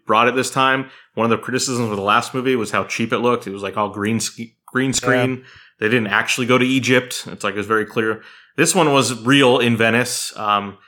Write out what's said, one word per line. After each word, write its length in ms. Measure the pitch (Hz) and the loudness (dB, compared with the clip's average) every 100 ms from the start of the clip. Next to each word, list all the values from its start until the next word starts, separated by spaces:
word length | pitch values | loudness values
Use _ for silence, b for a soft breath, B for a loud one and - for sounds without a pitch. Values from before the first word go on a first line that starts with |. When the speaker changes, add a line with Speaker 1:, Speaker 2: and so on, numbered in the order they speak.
| - | 0
Speaker 1:
brought 200 | 110 120 | 2 2
it 80 | 127 | 0
this 140 | 123 | -2
time. 380 | 139 131 135 135 B B - | 0 2 0 -4 B B -2
One 100 | 113 | 0
of 60 | |
the 60 | 110 | 0
criticisms 460 | - 123 135 120 113 | -2 -4 -2 -2 -2
of 60 | 101 | -2
the 40 | |
last 300 | 98 113 117 | 2 2 0
movie 220 | 131 127 127 | -2 0 0
was 160 | 104 | -2
how 120 | 104 95 | -4 -4
cheap 260 | - 113 | -4 -2
it 80 | 117 | 0
looked. 260 | 120 120 98 | 0 0 -4
It 60 | |
was, 100 | 98 | -8
like, 160 | 98 107 | -6 -4
all 120 | 104 | -4
green 300 | 95 104 113 | -2 -2 -2
sk-, 340 | - - 117 _ - | -4 -10 -16 _ -8
green 220 | 127 135 | -4 -2
Speaker 2:
Yeah. 40 | 123 | -2
Speaker 1:
screen. 480 | 123 127 127 127 B B B _ | 0 0 0 -4 B B B _
They 80 | 107 | 0
didn't 180 | 120 107 | 0 2
actually 400 | 107 113 - 120 | 0 0 -2 2
go 100 | 127 | 2
to 80 | 127 | 4
Egypt. 600 | 131 117 127 127 - - | 0 2 2 0 -8 -12
It's 160 | 98 | -8
like, 120 | 104 101 | -6 -6
it 20 | |
was 100 | 101 | -2
very 180 | 110 104 | -2 0
clear. 360 | - 110 110 B B B - | -2 -2 -4 B B B 0
This 180 | 170 | 2
one 180 | 190 156 | 4 4
was 300 | 135 117 120 113 | 4 2 -2 2
real 340 | 139 127 127 | 4 6 4
in 160 | 120 113 | 2 2
Venice. 580 | 113 113 123 - - - | 2 2 0 -6 -8 -6
Um, 400 | 107 101 101 98 | 0 0 -2 -10